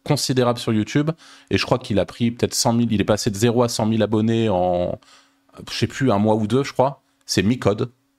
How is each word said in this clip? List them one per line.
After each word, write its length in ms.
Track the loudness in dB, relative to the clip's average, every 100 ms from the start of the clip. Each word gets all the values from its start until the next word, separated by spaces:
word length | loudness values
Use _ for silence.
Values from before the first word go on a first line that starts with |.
considérable 540 | -4 -2 0 0 2 0
sur 140 | 0
YouTube, 380 | -2 0 0 -2 -4 -14 -20 -4
et 80 | -2
je 80 | 0
crois 120 | -2
qu'il 200 | 0 0
a 80 | 0
pris 240 | -2 -2
peut-être 240 | 0 -4
cent 180 | 0 0
mille, 200 | 2 0
il 80 | 0
est 40 |
passé 260 | 0 0 0
de 60 | 0
zéro 260 | 0 2
à 60 | 0
cent 160 | 0
mille 180 | 0 0
abonnés 460 | 2 2 2 0 0
en, 500 | 0 0 0 -2 -6 _ -20 _ _ _ -20 -12
je 60 | -6
sais 100 | -4
plus, 240 | -2 0
un 60 | 2
mois 180 | 4 2
ou 100 | 2
deux, 160 | -2
je 80 | -2
crois. 300 | 0 0 0 _ _ -4
C'est 160 | 0
Micode. 480 | 2 2 0 0 -4 _ _